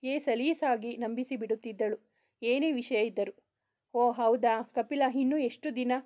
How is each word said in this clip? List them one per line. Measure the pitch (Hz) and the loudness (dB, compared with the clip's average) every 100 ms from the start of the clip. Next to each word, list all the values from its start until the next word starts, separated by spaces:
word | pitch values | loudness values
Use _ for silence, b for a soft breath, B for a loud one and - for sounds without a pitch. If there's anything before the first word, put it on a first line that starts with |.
ಏ | 262 285 | -2 -4
ಸಲೀಸಾಗಿ | 285 233 269 320 294 233 226 233 | 0 0 0 0 0 0 -2 -6
ನಂಬಿಸಿ | 233 233 254 254 | -6 -4 -4 -6
ಬಿಡುತ್ತಿದ್ದಳು | 220 226 233 202 214 214 _ _ _ _ | -2 -4 -4 -4 -2 -2 _ _ _ _
ಏನೇ | 233 254 320 | 0 2 2
ವಿಷಯ | 269 240 220 | -2 -2 0
ಇದ್ದರು. | 226 208 202 - _ _ _ _ _ | 0 -2 -4 -6 _ _ _ _ _
"ಓ | 247 240 | 0 2
ಹೌದಾ, | 240 226 240 233 226 | 4 2 4 4 0
ಕಪಿಲ | 233 - 226 285 269 262 | -2 -4 -2 2 2 2
ಇನ್ನೂ | 262 302 | 0 2
ಎಷ್ಟು | 269 - 302 240 | -2 -4 -8 -4
ದಿನ? | 247 254 | -2 -2